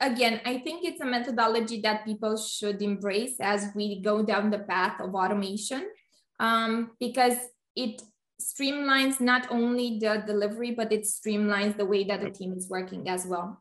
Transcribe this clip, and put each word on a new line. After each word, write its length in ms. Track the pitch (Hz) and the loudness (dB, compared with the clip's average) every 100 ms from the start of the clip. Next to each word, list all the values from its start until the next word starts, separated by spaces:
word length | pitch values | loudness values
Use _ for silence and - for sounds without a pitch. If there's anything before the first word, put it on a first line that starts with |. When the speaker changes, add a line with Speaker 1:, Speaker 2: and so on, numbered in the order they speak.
Speaker 1:
again, 400 | 285 240 240 220 | 0 4 2 2
I 140 | 240 254 | -2 -4
think 260 | 311 330 | -4 -6
it's 160 | 349 - | -6 -6
a 60 | 269 | -2
methodology 760 | 247 247 240 226 233 226 233 | -2 0 2 4 4 0 0
that 240 | 214 214 | 0 0
people 320 | 220 214 220 220 | -2 -2 0 -2
should 440 | - - 208 202 | -4 -4 -2 -2
embrace 540 | 208 196 196 196 254 - | -2 -2 0 0 -2 -2
as 320 | 196 208 202 | 0 0 -2
we 260 | 208 208 196 | -4 -4 -2
go 220 | 190 208 | 2 2
down 280 | 214 202 208 | 2 2 2
the 100 | 208 | 0
path 400 | - 185 185 - | 0 0 0 0
of 120 | 190 | -4
automation, 800 | 190 185 208 196 202 - 262 392 - _ _ _ - | 0 2 2 0 -4 -4 -6 -6 -12 _ _ _ -2
um, 540 | 226 226 226 226 233 - | 2 4 2 0 -2 -4
because 360 | 247 240 247 240 - - _ | -2 4 4 4 -2 -16 _
it 260 | - 247 - - _ _ - | -6 -4 -6 -12 _ _ -12
streamlines 800 | - - 277 285 277 269 269 269 | -10 -4 -2 0 2 4 4 4
not 300 | 247 247 247 | 4 4 2
only 460 | 240 240 247 247 220 | 0 2 2 0 0
the 220 | 214 214 202 | 2 0 0
delivery, 460 | 208 208 226 240 | 0 0 -2 -4
but 200 | 233 220 | -2 0
it 100 | 214 | 0
streamlines 720 | 214 - 214 208 208 202 208 208 | 0 -4 -2 2 2 2 2 0
the 80 | 196 | 2
way 160 | 202 | 2
that 180 | 196 196 | 0 -2
the 60 | 196 | -4
Speaker 2:
Yep. 80 | |
Speaker 1:
team 180 | 190 185 | -6 -6
is 160 | 185 - | -6 -6
working 400 | 185 185 185 185 | -6 -6 -6 -4
as 160 | 185 | -4
well. 360 | 185 175 190 202 | -2 -4 -4 -8